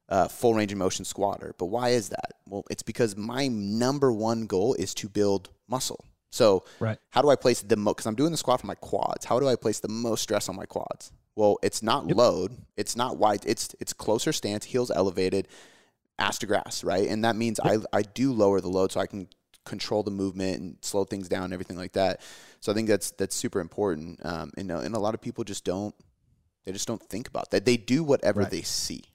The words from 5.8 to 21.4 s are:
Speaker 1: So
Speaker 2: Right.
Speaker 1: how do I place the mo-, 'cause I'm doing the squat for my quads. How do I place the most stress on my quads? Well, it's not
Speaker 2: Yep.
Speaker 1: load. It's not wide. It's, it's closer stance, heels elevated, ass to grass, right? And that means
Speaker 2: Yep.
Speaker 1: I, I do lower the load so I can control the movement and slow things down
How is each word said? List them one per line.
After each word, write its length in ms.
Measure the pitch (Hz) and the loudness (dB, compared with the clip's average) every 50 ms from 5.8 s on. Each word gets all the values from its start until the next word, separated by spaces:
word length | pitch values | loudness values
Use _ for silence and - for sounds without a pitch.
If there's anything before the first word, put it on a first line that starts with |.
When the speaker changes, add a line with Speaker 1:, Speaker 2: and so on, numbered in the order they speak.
| - - - - - - _ _ _ - | -4 -6 -8 -10 -16 -20 _ _ _ -4
Speaker 1:
So 340 | - - 123 104 95 90 - - - - | 2 6 6 8 6 6 2 -4 -8 -4
Speaker 2:
Right. 180 | 113 110 110 - _ _ | -4 -4 -4 -6 _ _
Speaker 1:
how 120 | - 123 | 2 4
do 60 | 139 147 | 6 6
I 60 | 131 | 6
place 240 | - - 131 120 - | 6 4 2 2 2
the 140 | 101 101 113 | 2 0 2
mo-, 180 | 104 104 104 - | 2 2 0 0
'cause 120 | - - | -2 -2
I'm 80 | 113 107 | -4 0
doing 160 | 120 147 170 | 0 0 0
the 60 | 160 - | 0 -2
squat 220 | - 135 127 - | 0 0 0 0
for 60 | - | 0
my 80 | 98 - | -6 -10
quads. 520 | - - - - - - - - - - | -10 -8 -4 -2 -2 -2 -2 -4 -4 -2
How 120 | - 117 123 | 0 0 2
do 100 | 139 135 | 4 2
I 60 | 120 | 2
place 240 | - - 113 104 - | 2 0 -2 -2 -2
the 80 | - 104 | -4 -6
most 340 | 110 117 120 117 110 - | -6 -4 -2 -2 -2 -2
stress 260 | - - 104 101 - - | -2 0 -2 -2 -2 -4
on 80 | 95 | -8
my 80 | 95 90 | -8 -10
quads? 460 | - - - - - - - - - - - _ _ - | -8 -8 -8 -6 -8 -10 -12 -14 -20 -20 -20 _ _ 0
Well, 220 | 107 107 104 - - | 4 4 4 6 4
it's 200 | - 110 - - | 2 0 0 0
not 260 | 107 110 131 143 - - | 0 0 0 0 0 2
Speaker 2:
Yep. 80 | - | 4
Speaker 1:
load. 400 | 120 123 107 85 82 92 110 127 - - _ - | 6 6 6 6 2 -2 -4 -6 -10 -20 _ -8
It's 200 | 101 107 - - | -8 -6 -4 -2
not 200 | 117 123 131 - 76 | -2 -2 -2 0 2
wide. 260 | 104 107 104 101 - | 2 2 2 2 0
It's, 280 | - 117 - - - - - | -2 -2 -2 -4 -10 -8 -10
it's 120 | - - | -10 -10
closer 400 | - - - 113 107 117 - - | -10 -6 0 0 0 2 2 -2
stance, 320 | - - - 104 104 107 - | -2 -2 -4 -4 -4 -6 -6
heels 240 | - - 123 123 123 | -4 -2 -2 0 0
elevated, 580 | - 85 95 98 87 95 92 95 98 98 92 - - - - - - _ _ _ _ _ _ _ _ - | 2 2 2 2 2 0 0 2 2 0 -2 -4 -10 -20 -20 -20 -20 _ _ _ _ _ _ _ _ -2
ass 200 | 101 98 - - | -2 -2 -2 -2
to 80 | 113 | -2
grass, 380 | 98 101 - - - - - - | 0 0 0 -2 -4 -8 -4 -2
right? 240 | 85 90 95 104 - | 0 0 2 2 0
And 160 | 104 110 113 | 0 0 0
that 120 | 117 104 | 0 2
means 220 | 110 117 113 104 - - | 2 0 -2 0 0 2
Speaker 2:
Yep. 180 | 101 104 110 101 - | 2 2 2 0 0
Speaker 1:
I, 60 | - 101 | 0 0
I 40 | |
do 300 | 104 98 - 113 131 139 | -2 -2 -2 0 0 2
lower 280 | 123 107 101 98 98 95 | 2 4 4 4 4 2
the 80 | 87 90 | 2 0
load 240 | 92 92 95 92 | 0 2 2 2
so 80 | - 92 | 0 -2
I 60 | 95 | -4
can 220 | - - 101 87 - _ _ _ _ _ - - | -4 -6 -10 -12 -12 _ _ _ _ _ -20 -14
control 380 | - - 95 - - 113 107 | -12 -10 -8 -4 -2 -2 0
the 80 | 101 104 | 0 -2
movement 500 | 98 98 98 98 90 95 95 95 90 - | -2 -2 -2 -2 -2 -2 -2 -2 -2 -4
and 160 | 85 87 - - | -6 -10 -12 -10
slow 220 | - - - 98 98 | -8 -2 0 0 0
things 240 | - 104 98 92 - | -2 -4 -6 -4 -4
down 160 | - 95 | -4 -4